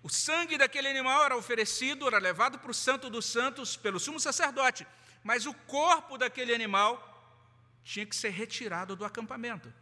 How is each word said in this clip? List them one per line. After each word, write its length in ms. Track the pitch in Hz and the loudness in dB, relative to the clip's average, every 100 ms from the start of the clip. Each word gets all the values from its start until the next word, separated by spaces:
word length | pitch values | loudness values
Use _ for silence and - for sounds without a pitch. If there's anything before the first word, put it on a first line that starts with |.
o 60 | - | -2
sangue 500 | - - 330 330 302 | -2 0 0 0 2
daquele 300 | 269 285 269 | 2 4 0
animal 360 | 269 254 277 | 0 2 4
era 120 | 285 247 | 4 2
oferecido, 680 | 214 226 214 - 262 285 269 | -2 0 0 0 -2 -2 2
era 120 | 214 | 2
levado 400 | 185 175 247 247 | 2 2 0 0
para 120 | 247 | -8
o 40 | |
Santo 340 | - - 269 262 | -2 0 0 -2
dos 180 | 226 - | -6 -2
Santos 500 | 233 262 247 254 - | 0 0 -2 -8 -4
pelo 240 | 214 185 | -4 -2
sumo 180 | 277 311 | -4 -2
sacerdote, 680 | 302 - 302 254 262 - - - - - | -2 0 0 4 2 2 -16 -20 -20 -12
mas 240 | 208 240 226 | -2 -2 -2
o 80 | |
corpo 640 | 240 - 277 330 320 - 262 | -10 -4 2 4 4 2 -2
daquele 360 | 247 - 240 | -2 -2 -2
animal 380 | 233 220 196 208 247 - - - - _ _ _ _ | 0 2 4 4 2 -10 -20 -20 -20 _ _ _ _
tinha 220 | - 202 208 | -12 -10 -6
que 100 | - | -4
ser 140 | 220 | -4
retirado 680 | 185 233 - 226 175 190 190 | -4 -6 -6 -6 -6 -6 -8
do 80 | |
acampamento. 680 | 208 220 220 254 240 208 - - | -8 -8 -10 -8 -8 -8 -12 -20